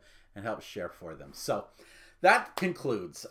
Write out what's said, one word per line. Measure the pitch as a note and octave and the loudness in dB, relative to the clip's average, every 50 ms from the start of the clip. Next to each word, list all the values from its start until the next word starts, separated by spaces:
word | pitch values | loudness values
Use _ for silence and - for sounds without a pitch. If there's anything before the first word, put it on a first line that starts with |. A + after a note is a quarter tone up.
| - - - - - _ - | -14 -20 -20 -20 -20 _ -12
and | G2+ G2+ | -6 -4
help | A2+ G#2+ - | -4 -4 -4
share | - - - G2+ F2 E2+ | -6 -10 -8 -6 -6 -6
for | - - F2+ E2 D#2 | -8 -10 -12 -12 -12
them. | - C#2+ C#2 - | -12 -14 -14 -12
So | - - C#3+ A2+ G2+ - - - - - - - - - - - - | -6 -2 -2 -2 -2 -2 -8 -16 -20 -20 -20 -20 -20 -20 -20 -2 4
that | - F#3 A3+ B3 - - - | 8 8 8 8 4 -2 -4
concludes | - F3+ F3+ E3+ - - C3+ A#2 G2 F2+ D#2+ - - - - | -2 0 0 -2 0 0 0 0 0 -2 -6 -10 -12 -14 -12